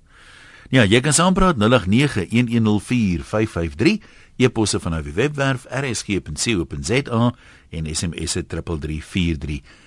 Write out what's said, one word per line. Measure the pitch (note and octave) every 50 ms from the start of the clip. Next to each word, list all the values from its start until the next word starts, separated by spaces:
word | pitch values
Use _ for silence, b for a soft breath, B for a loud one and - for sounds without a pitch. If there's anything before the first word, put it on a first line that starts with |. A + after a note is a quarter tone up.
| _ B B B B B B B B B B B B B
Ja, | - C3 A2+
jy | F#2 G#2 B2+
kan | B2 D#3 C#3+
saampraat, | - E3+ F#3 F#3 G3 F#3 F#3 E3
nul | A2+ G2+ A2+ B2+
agt | A#2+ E2
nege | F#2 G2+ B2 D3 C#3+ - A2 F2 E2
een | A2 A#2 B2 A2+
een | A#2 A#2 A2
nul | G#2+ G#2+ G#2 -
vier | - B2 B2 A2+ F#2+ F2 D#2 C#2+
vyf | - - A2 A2+ A2 -
vyf | F2 E2+ E2 C#2+ D2+
drie, | A2+ E3 G#3+ - b b b b b b b
e-posse | b B2 A#2+ - A2+ G#2+ G2 - G2 -
van | F2+ E2 D#2+ D2+
die | C#2+ D2
webwerf, | F2+ B2+ D3+ D3+ C#3 C#3 C3+ C3+ B2+ - -
R | - C3 C#3+
S | C3+ A2 - -
G | - G2+ F2+
punt | - - D2+ - -
C | A#2+ A2+ F2+
O | D#2
punt | - - C#2+ C#2
Z | D2+ A2+ C3+ C#3
A, | - A#2 A2+ A#2+ A#2+ A#2+ B B B B B B B
en | B D#2+ D#2+ D2+ D#2+
S | - -
M | E2+ D#2 - E2
S | D2+ - F#2 E2
triple | - - E2 - - E2+
drie | D2+ C#2+ D2+ D#2 D#2 -
vier | - - G2+ F2 E2+ D#2+ C#2+
drie. | C2 C#2+ D2+ C#2+ - b b b b